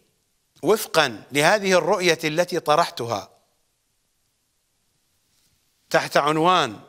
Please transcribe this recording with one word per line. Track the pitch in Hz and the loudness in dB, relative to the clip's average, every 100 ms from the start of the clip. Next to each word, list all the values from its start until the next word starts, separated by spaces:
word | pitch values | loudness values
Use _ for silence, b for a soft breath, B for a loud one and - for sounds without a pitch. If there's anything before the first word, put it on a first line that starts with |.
| _ _ _ _ _ _ | _ _ _ _ _ _
وفقًا | 143 214 - 165 143 104 - | -2 -2 0 0 0 -2 -8
لهذه | 139 156 214 196 | 0 2 2 2
الرؤية | 185 160 202 180 156 | 0 2 0 0 0
التي | 156 156 175 175 | -2 -2 -2 -2
طرحتها | - 151 170 - 117 104 92 _ _ _ _ _ _ _ _ _ _ _ _ _ _ _ _ _ _ _ _ _ _ _ _ _ - | 0 0 0 -4 -6 -6 -8 _ _ _ _ _ _ _ _ _ _ _ _ _ _ _ _ _ _ _ _ _ _ _ _ _ -2
تحت | 160 147 175 | -2 0 0
عنوان | 143 156 165 180 135 101 | 2 2 2 2 0 -4